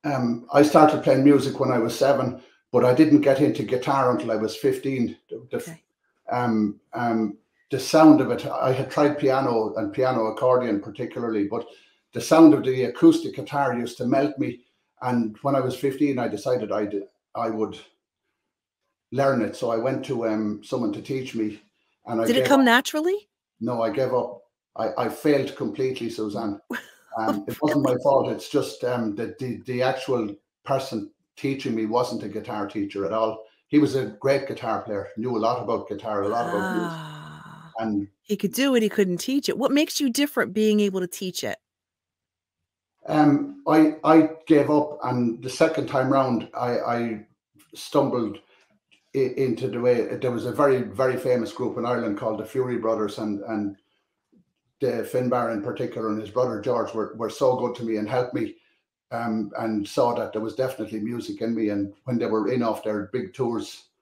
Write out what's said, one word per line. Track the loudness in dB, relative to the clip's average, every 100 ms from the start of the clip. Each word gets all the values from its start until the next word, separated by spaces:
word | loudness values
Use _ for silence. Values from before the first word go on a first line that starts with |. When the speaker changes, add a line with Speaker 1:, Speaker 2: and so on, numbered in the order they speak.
| -4
Speaker 1:
Um, | -2 -2 -4 2
I | 4
started | 8 8 6 4
playing | 4 6 8
music | 6 4 -2
when | 0
I | 0
was | 0 0
seven, | 2 2 0 -6 -18 _ _
but | 2 4
I |
didn't | 6 8 8
get | 6 4
into | 2 0
guitar | -2 -2 0 2 2
until | 0 0
I | -2
was | -2 0
fifteen. | -2 0 -4 -2 -2 -4 _
The, | -16 -10
the, | -10
Speaker 2:
Okay. | -10 -16 _ _ _ _ -6
Speaker 1:
um, | -2 0 2 0 -2 _
um, | -4 -2 0 -2 -6 _ _ _
the | -6
sound | 2 8 10 8
of | 4
it, | -2 -4
I | -2 0
had | 0 -2
tried | 2 2 2
piano | 2 2 2 0 0 -4
and | -4
piano | 0 0 2 -2
accordion | 0 2 4 2 -2
particularly, | -4 -8 -8 -6 -4 -2 -4
but | -6 -8 -20 _ _ _
the | -10
sound | 4 10 10
of | 8
the | 2 0 -2
acoustic | 6 6 6 -2 -8
guitar | -6 -2 -2 -2
used | -6 -6
to | 0
melt | 2 0 -2
me. | -6 -6 _ _ _ _
And | -2 0 -2 -2
when | 0 0
I |
was | 0 -2
fifteen, | -4 0 0 0
I | -4
decided | -4 -2 -2 -2
I'd, | -2 -2 -6 -8 _ _ -6
I | -4
would | -2 -4 -6 -20 _ _ _ _ _ _ _ _ _ _ _ _
learn | 0 2 2
it. | -2 -2
So | -2
I | 0
went | 0 -4 -4
to, | -4 -2
um, | -2 -2 -6
someone | -6 -4 -2
to | -4
teach | -6 -6 -6 -4
me. | -4 -6 _ _ _ _ -6
And | -2
I | 2
Speaker 2:
Did | 2
it |
Speaker 1:
gave | 4
Speaker 2:
come | 6
Speaker 1:
up. | 6
Speaker 2:
naturally? | 4 2 -2 -2 -4 _ _ _ _
Speaker 1:
No, | -6 -2
I | -2
gave | 0 0
up. | 0 -2 -10 _ _ _ -6
I, | -4 -2 -4
I |
failed | 0 2 2 0 -6
completely, | -8 -2 -4 -2 -6
Suzanne. | -4 -6 -4 -6 -8 _
Speaker 2:
<laughs> | -10 -10 _ _ -4
Speaker 1:
Um, | -2 -2 -6
it | -4
wasn't | 0 2
my | 2
Speaker 2:
Really? | 2
Speaker 1:
fault. | 2 2 2
It's | -6 -2
just, | -2 -2 -6
um, | -4 -2 -2 -4
the, | -8 -8
the, | -8 -8 -6
the | -2
actual | 0 -2 -2 -2 -2 -8 _ _
person | -4 -2 -2 -8 -8 _ _ -8
teaching | -6 -4 -4 -4
me | -2
wasn't | 0 -2 -6
a | -8
guitar | -10 -8 -8 -6
teacher | -6 -6 -6
at | -4
all. | 0 -2 -4 -16 _ _
He | 2
was | 2 0
a | -4 -4
great | 0 0 -2
guitar | -8 -4 -4
player, | -4 -8 -8 -8
knew | -4 0
a |
lot | 0 -2
about | -2 -4 -4
guitar, | -10 -4 -4
a | -2
lot | -2 -2
about | -4 -2 -4
music. | -4
Speaker 2:
Ah. | -8 -14 -16 -16 -18 -18 -20 -16 -8
Speaker 1:
And | -4 -4 -6 _
Speaker 2:
He | -6 -4
could | -2
do | 0 2 2
it, |
he | 2
couldn't | 0 0 0
teach | -2 -2 0
it. | 0
What | 2
makes | 2 2 0
you | -2
different | 0 0 0 -2
being | 2 4 4
able | 2 0
to | -4
teach | -6 -8 -6
it? | -6 -8 _ _ _ _ _ _ _ _ _ _ _ _ _ _ -2
Speaker 1:
Um, | 4 4 4 0 -6 2
I, | 4 4 4 6
I | 6 6 -2 4
gave | 4 6
up, | 2 0 -4
and | -4 0 0 -2
the | -10
second | 0 2 2 -2
time | 0 2
round, | 2 2 -2 -4
I, | -6 -2 -2
I | -2 -2 -2 -6 -12 _ _ _ _
stumbled | -18 -2 0 2 0 -4 -8 _ _ _ _ _ _ _ -2
i-, | -2 0
into | -2 -2 -4
the | 0
way, | 2 2 0 -2
there | -4
was | -4 -4
a |
very, | 2 4 2
very | 0 0 0 0
famous | 0 0 -2
group | -6 -6 -4
in | -2
Ireland | -2 -2 -4
called | -4 -6
the | -6
Fury | -4 -2 -2
Brothers, | -2 0 -2 -4
and, | -6 -6
and | -6 -6 -6 -8 _ _ _ _ _ _ _ _ _ _
the | -4 -2 -4
Finbar | -2 0 0 -2
in | -4
particular | -6 -6 -8 -6 -4
and | -6
his | -4
brother | -2 -2 -2
George | -2 -2 -2
were, | -4 -6 -6
were | -8
so | 0 2 2
good | -2 -4
to |
me | -4 -4
and | -2
helped | -2 -2
me, | -4 -6 -10 _ _ _ _ _
um, | -8 -4 -4 -4 -6
and | -4 -4 -2
saw | 0 2 0
that | -4
there | -4
was | -6 -4
definitely | -4 -4 -8 -6
music | -6 -8 -8 -6
in | -4
me. | -2 0
And | -2 -6 -8 -4
when | -2
they | 0
were | 0 0
in | 0
off | 0 -2
their | -4 -6 -4
big | -6 -8
tours | -6 -4 -4 -8 -16 _ _